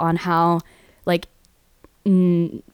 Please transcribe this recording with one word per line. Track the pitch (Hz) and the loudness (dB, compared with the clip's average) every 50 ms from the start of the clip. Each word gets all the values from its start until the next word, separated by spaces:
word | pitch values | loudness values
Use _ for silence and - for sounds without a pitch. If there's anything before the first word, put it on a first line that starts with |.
on | 165 165 170 | -2 -2 -2
how, | 170 - 180 170 165 170 170 170 170 - - _ _ _ _ _ _ _ | -2 -2 -2 0 2 2 2 0 0 -4 -10 _ _ _ _ _ _ _
like, | 185 175 170 - - _ _ _ _ _ _ _ _ _ _ - _ _ _ _ | -4 -4 -4 -6 -10 _ _ _ _ _ _ _ _ _ _ -20 _ _ _ _
n-, | 208 190 185 180 180 175 170 170 - - - - _ | 0 2 2 2 2 2 0 -2 -4 -6 -12 -18 _